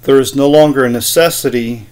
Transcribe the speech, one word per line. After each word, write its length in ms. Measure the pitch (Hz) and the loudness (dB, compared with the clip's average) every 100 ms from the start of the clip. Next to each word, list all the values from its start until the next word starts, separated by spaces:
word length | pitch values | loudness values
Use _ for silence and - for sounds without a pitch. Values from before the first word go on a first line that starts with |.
there 160 | - 135 | 2 2
is 160 | 127 139 | 2 -2
no 140 | 139 | 2
longer 340 | 147 151 139 | 4 4 2
a 60 | 127 | 0
necessity 960 | 120 110 - 170 165 139 120 117 117 104 | -2 -2 0 0 -2 -4 -4 -6 -10 -14